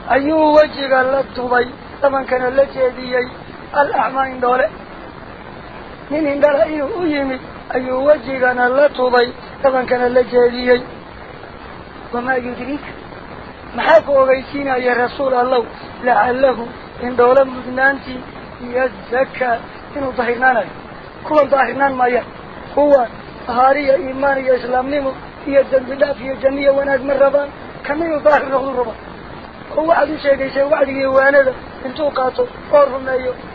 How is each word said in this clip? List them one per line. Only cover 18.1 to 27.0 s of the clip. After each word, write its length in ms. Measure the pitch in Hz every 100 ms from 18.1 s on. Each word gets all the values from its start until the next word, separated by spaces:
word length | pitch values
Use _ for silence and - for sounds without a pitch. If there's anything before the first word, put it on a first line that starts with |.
| 254 - - - - 240
yazakkaa, 840 | 240 254 196 - 240 262 - 254 226 - - - 294
inuu 160 | 269
dahirnaanayo? 560 | 240 233 240 262 240 175 - - - - -
Kuwan 240 | - 302 277
dahirnaan 440 | 277 233 247 277
maayaan. 320 | 262 247 247 - - - - -
Kuwan 340 | - 294 277 226 - - - -
tahaariya, 500 | 240 269 285 277 269
iimaan 400 | 262 262 277 269
iyo 160 | 262 247
islaamnimo 560 | 240 254 262 294 269 - - - 285
iyo 160 | 277 262
dambi 240 | 262 254 269
dhaaf 240 | 285 277
iyo 140 | 262 247
janno 240 | 269 277
iyo 120 | 277 277
wanaag 260 | 277 269